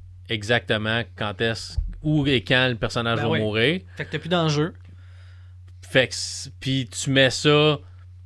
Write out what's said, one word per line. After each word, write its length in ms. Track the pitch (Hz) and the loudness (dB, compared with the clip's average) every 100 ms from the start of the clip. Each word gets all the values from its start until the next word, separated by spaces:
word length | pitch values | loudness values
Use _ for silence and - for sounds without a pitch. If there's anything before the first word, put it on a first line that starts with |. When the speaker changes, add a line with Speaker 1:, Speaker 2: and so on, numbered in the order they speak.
| - - - | -18 -16 -6
Speaker 1:
exactement 720 | 113 104 117 - 110 107 117 113 - | -4 0 0 0 -2 0 -2 -4 -6
quand 240 | 107 95 | -6 -2
est-ce, 360 | 113 110 - - - - | -2 -4 -6 -6 -6 -4
où 240 | 151 151 143 | 0 2 2
et 180 | 127 | 2
quand 260 | - 127 127 | 2 2 2
le 60 | 113 | 0
personnage 420 | 117 120 117 113 | -4 -2 0 0
Speaker 2:
Ben 80 | 113 | 0
Speaker 1:
va 40 | |
Speaker 2:
oui. 100 | 160 | 0
Speaker 1:
mourir. 420 | 107 107 123 180 - - | 0 2 2 0 -6 -12
Speaker 2:
Fait 80 | 147 | -8
que 60 | |
t'as 40 | 151 | -8
plus 100 | 165 | -2
d'enjeu. 440 | 175 160 147 151 - - - - - - - - - - - - | 0 2 2 0 -4 -18 -20 -20 -20 -20 -20 -20 -20 -20 -20 0
Speaker 1:
Fait 200 | 135 120 | 2 2
que 80 | - | 0
c-, 340 | - - - - | -8 -10 -12 -10
puis 280 | 135 135 123 | -4 -2 -4
tu 220 | - 139 | -6 0
mets 180 | 135 131 | 4 4
ça, 480 | - 151 147 151 143 - - - - | 4 4 6 6 2 -4 -20 -20 -20